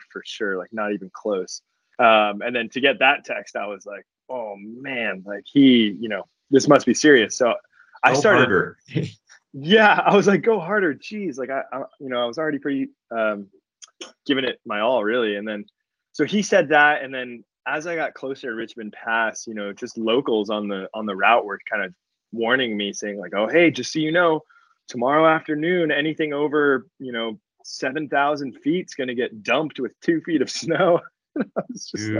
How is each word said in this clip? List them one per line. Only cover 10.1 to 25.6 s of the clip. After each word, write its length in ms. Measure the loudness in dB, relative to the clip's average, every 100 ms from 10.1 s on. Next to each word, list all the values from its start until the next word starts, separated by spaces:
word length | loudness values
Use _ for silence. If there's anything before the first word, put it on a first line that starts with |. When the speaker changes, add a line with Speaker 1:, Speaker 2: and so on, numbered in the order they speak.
| 4
Speaker 1:
was 120 | 4
like, 160 | 4
"Go 160 | 2 0
harder, 340 | 0 -2 -2
jeez." 440 | -4 -8 -10 -8 -8
Like, 100 | -6
I, 140 | -8 -8
I, 60 | -10 -12 _
you 100 | -8
know, 120 | -4
I 20 | -4
was 100 | -4
already 220 | -4 -4
pretty, 300 | -4 -4 -4 -10 _
um, 380 | -2 -2 -2 -8 _ _ _ -20 _ -20 _ -2
giving 160 | -2
it 160 | -2 -6 -6
my 160 | -2
all, 220 | 0 0
really. 320 | 0 0 -2 -4
And 100 | -6
then, 180 | -10 -12 _ _ _ _
so 140 | -4 -2
he 180 | 0
said 260 | 2 2 4
that, 320 | 6 6 4
and 100 | -4
then 300 | -8 -10 -12 -18 _ -8
as 200 | -6 -4
I 80 | -4
got 180 | -6
closer 360 | -6 -10 -8 -8
to 60 | -8
Richmond 380 | -10 -10 -14
Pass, 540 | -10 -4 -2 -2 -4 -10
you 60 | -10
know, 180 | -8
just 240 | -10 -12 -6
locals 520 | 0 0 0 0 0
on 160 | -4 -4
the, 200 | -6 -8
on 120 | -8 -6
the 80 | -2
route 300 | 2 2 2
were 140 | -8 -8
kind 140 | -6
of 100 | -6 -10 _ _ _
warning 460 | -6 0 0 0 -4
me, 160 | -6
saying, 240 | -8 -10 -10
like, 140 | -8 -4
"Oh, 120 | 0
hey, 240 | 2 2
just 200 | 2 -6
so 80 | -6
you 120 | -2
know, 300 | 0 2 0 -4 _ _ _ -14
tomorrow 380 | -4 0 4 4
afternoon, 640 | 4 0 -4